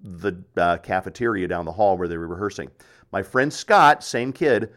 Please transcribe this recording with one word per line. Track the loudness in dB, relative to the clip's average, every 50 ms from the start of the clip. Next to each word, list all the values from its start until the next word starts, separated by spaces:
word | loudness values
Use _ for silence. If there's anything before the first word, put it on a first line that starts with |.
| -18
the, | -16 -14 -6 -4 -6 -6 -6 -16 _ -2
uh, | 0 2 2 0
cafeteria | -2 -2 -4 -4 -4 -4 -6 -6 -2 -2 -2 0 -2 -2
down | -4 -4 -6 -6
the | -8
hall | -2 2 2 2 2
where | 0 -2
they | -6 -6
were | -6 -8
rehearsing. | -8 -8 -6 -6 -6 -6 -8 -14 -14 _ _ -20 _ _ _ _ -8
My | -6 -6 -6
friend | -2 0 0 0 0
Scott, | -2 -8 0 4 6 8 8 6 6 4 0
same | -6 -6 -4 -4 -4
kid, | -4 0 2 2 2 2 0 -4 -10